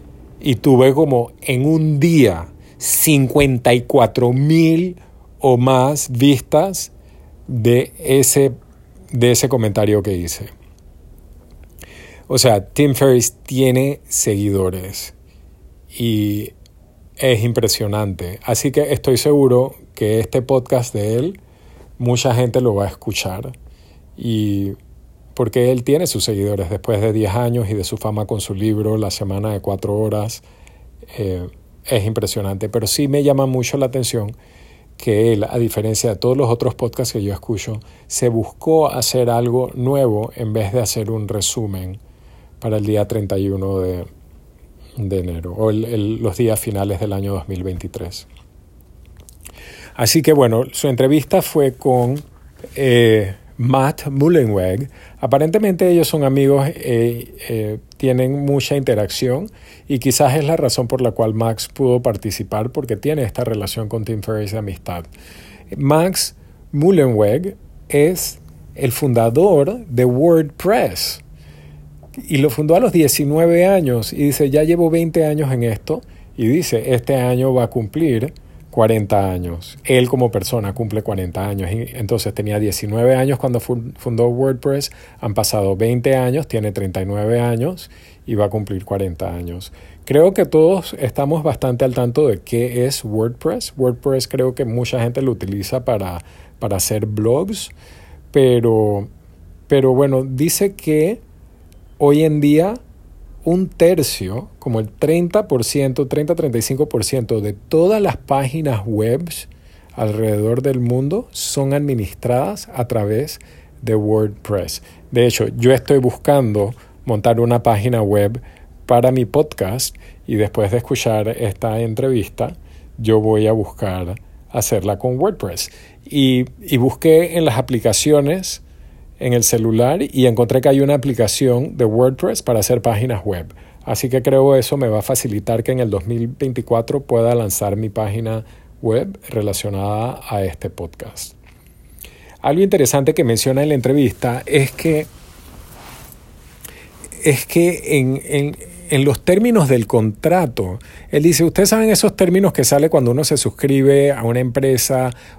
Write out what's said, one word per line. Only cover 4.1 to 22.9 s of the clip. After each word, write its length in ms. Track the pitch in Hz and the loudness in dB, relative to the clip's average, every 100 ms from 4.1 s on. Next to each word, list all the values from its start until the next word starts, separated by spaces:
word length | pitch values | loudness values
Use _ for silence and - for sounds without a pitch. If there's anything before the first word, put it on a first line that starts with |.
| - 123 | 2 0
mil 640 | 127 147 160 160 165 180 175 - - - - | 2 2 4 4 2 -2 -6 -18 -20 -20 -2
o 180 | 131 123 | 2 4
más 520 | 127 131 131 147 - | 4 4 2 0 -4
vistas 800 | 120 139 135 - 151 190 180 - - - - - - - | 2 4 4 2 0 0 -4 -10 -16 -20 -20 -20 -20 -8
de 460 | 127 113 120 151 - | -2 2 2 0 -6
ese, 540 | - 135 135 143 139 120 - - - - - | 0 2 4 4 2 0 -18 -20 -20 -20 -8
de 200 | 123 123 | 2 2
ese 180 | 113 127 | 4 2
comentario 520 | 123 110 98 107 104 | 0 0 0 2 2
que 140 | 95 90 | 0 -4
hice. 300 | 87 - - - - - - - - - - - - - - - - - - - - | -6 -10 -14 -18 -20 -20 -20 -20 -20 -20 -20 -20 -20 -20 -20 -20 -20 -20 -20 -18 -4
O 100 | 131 | 0
sea, 280 | 127 104 98 | 2 2 0
Tim 260 | - 147 131 | 0 2 4
Ferriss 380 | 139 123 120 - | 4 4 2 -6
tiene 560 | - 131 131 127 139 139 - | -8 0 2 2 0 -4 -8
seguidores 1040 | - 117 101 104 98 92 90 95 - - - - - - - - - - | -4 -2 0 0 0 -2 -4 -10 -12 -14 -18 -20 -20 -20 -20 -20 -20 -16
y 640 | - 117 107 104 104 104 - - - - _ - - | -6 -2 0 -2 -4 -8 -14 -20 -20 -20 _ -20 -2
es 260 | 131 113 | 2 2
impresionante. 960 | 120 113 113 - 107 107 104 90 - 92 | 2 0 0 0 -2 -2 -2 -4 -10 -8
Así 280 | - 113 143 | -4 -2 0
que 220 | 135 147 | 2 0
estoy 240 | 139 - 123 | 0 0 2
seguro 580 | 151 147 131 123 131 - - | 4 4 6 4 2 -4 -16
que 260 | - 107 110 | -4 0 0
este 220 | 110 135 | 0 -2
podcast 520 | 123 135 127 131 120 | 0 0 2 -2 -2
de 220 | 107 104 117 | -4 -2 -2
él, 260 | 160 196 - - - - - - | -2 -6 -18 -20 -20 -20 -20 -6
mucha 360 | 120 123 131 | -2 0 2
gente 280 | 120 123 127 | 2 2 2
lo 120 | 123 | 2
va 120 | 101 | 2
a 20 | |
escuchar. 640 | 98 | -2